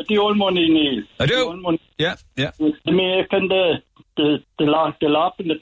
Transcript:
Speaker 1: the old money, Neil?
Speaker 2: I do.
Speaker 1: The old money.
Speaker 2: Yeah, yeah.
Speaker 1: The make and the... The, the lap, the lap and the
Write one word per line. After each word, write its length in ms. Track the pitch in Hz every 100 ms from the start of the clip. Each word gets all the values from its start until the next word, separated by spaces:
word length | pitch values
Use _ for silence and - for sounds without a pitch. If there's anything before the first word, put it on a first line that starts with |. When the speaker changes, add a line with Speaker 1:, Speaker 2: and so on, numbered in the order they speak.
| -
Speaker 1:
the 100 | 208
old 180 | 208 208
money, 320 | 196 180 165
Neil? 360 | 160 143 120 104 -
Speaker 2:
I 60 | 139
do. 100 | 254
Speaker 1:
The 60 |
old 180 | 247 180
money. 180 | 180 165 _ -
Speaker 2:
Yeah, 180 | 156 - -
yeah. 160 | - 147 -
Speaker 1:
The 320 | 156 151 -
make 380 | 180 185 185 190
and 160 | 196 185
the... 260 | 190 180 139 - _ _ -
The, 220 | 151 143 - -
the 60 |
lap, 320 | 156 170 156 151
the 60 | 156
lap 260 | 151 175 -
and 100 | 175
the 60 | 156